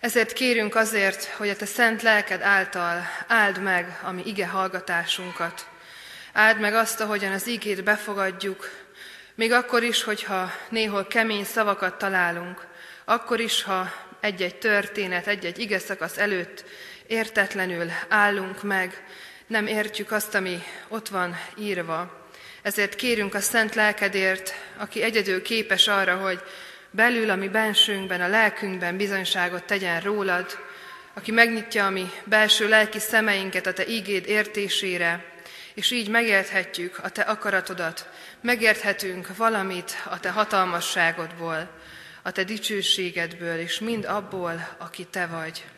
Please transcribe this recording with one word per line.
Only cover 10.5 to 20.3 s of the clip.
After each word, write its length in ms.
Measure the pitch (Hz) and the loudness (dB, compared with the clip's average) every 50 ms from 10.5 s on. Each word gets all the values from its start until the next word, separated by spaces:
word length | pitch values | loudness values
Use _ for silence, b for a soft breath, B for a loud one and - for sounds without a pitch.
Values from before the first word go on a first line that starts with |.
| 180 B B B | -6 B B B
néhol 380 | - 226 220 214 202 202 190 | -2 -2 0 0 0 -2 -2
kemény 380 | 190 - 233 226 220 214 202 202 | 0 2 2 2 4 2 -2 -2
szavakat 540 | 190 - 226 220 208 196 190 190 185 180 - | -2 0 2 2 2 2 2 0 -2 -2 0
találunk, 680 | - 196 190 185 180 175 170 170 175 175 180 - - B B B B B B B B | -2 0 2 2 2 2 0 -2 -6 -8 -10 -12 -16 B B B B B B B B
akkor 360 | - 220 240 240 - 240 220 | 0 0 0 2 0 0 0
is, 220 | 233 220 - - - | 0 2 0 0 0
ha 300 | - 190 185 185 185 B B B - - - | 0 -2 -2 -2 -4 B B B -18 -14 -4
egy-egy 380 | - 208 202 180 185 180 180 - | -4 -4 -2 0 -4 -4 -4 -2
történet, 680 | - 226 208 202 196 202 - - 202 185 180 175 175 | 2 4 4 4 2 0 -4 -4 -4 -2 -2 -2 0
egy-egy 320 | 202 208 202 - 170 175 - | 0 -2 -2 -2 -6 -4 -4
ige 200 | 233 208 208 185 | -4 -2 -2 -2
szakasz 400 | - - 202 190 160 160 - - | -2 -4 -6 -4 -4 -6 -2 0
előtt 460 | 196 208 202 185 170 - - - - B B B B B B B B | 0 0 2 0 -2 -6 -10 -18 -18 B B B B B B B B
értetlenül 840 | B 220 226 220 220 - 220 196 190 - 202 185 185 180 170 170 165 170 - - - | B -2 -2 -2 0 2 2 2 2 2 -2 -2 -2 -2 -4 -4 -4 -4 -6 -2 2
állunk 540 | - 214 202 208 202 202 190 190 190 - - | 4 6 6 6 4 2 -2 -4 -8 -6 -4
meg, 400 | 202 196 190 185 180 180 - - B B B B B B B B | -2 0 0 0 -2 -4 -12 -16 B B B B B B B B
nem 200 | B 220 220 208 | B 0 0 0
értjük 460 | 185 220 214 208 208 208 - 208 - 220 | 2 0 0 0 -2 -2 -8 -6 -2 -2
azt, 220 | 214 208 208 | -2 -2 0